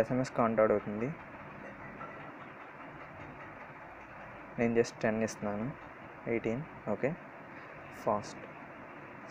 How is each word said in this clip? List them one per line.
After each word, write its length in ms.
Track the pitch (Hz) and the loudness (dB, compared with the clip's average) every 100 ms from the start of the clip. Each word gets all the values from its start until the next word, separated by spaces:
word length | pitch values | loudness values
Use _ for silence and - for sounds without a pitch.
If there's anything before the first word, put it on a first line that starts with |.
ఎస్ఎంఎస్ 320 | 110 127 127 - | 10 6 4 6
count 220 | 113 110 | 6 8
అడుగుతుంది. 440 | 110 104 110 104 127 165 - - - - - - - - - - - - - - - - - - - - - - - - - - - - - - - - - - | 8 8 4 0 0 -2 -10 -12 -12 -10 -12 -10 -10 -10 -10 -10 -10 -10 -12 -12 -12 -12 -12 -12 -12 -12 -12 -12 -12 -12 -12 -12 -12 -14 -14 -12 -12 -12 -8 2
నేను 160 | 117 117 | 6 8
just 180 | 117 - | 6 4
టెన్ 200 | 113 110 110 | 2 4 2
ఇస్తున్నాను. 380 | - 104 104 123 - - - - - 123 | 0 -2 0 -2 -4 -12 -12 -14 -8 0
ఎయిటీన్. 280 | 117 113 120 156 - - | 2 2 0 -2 -6 -2
ఓకే, 160 | 104 127 180 - - - - - - - - | 2 2 0 -8 -14 -12 -12 -12 -12 -12 -2
ఫాస్ట్ 400 | 120 107 - - - - - - - - - - - | 2 2 2 -8 -10 -12 -12 -12 -12 -12 -12 -12 -10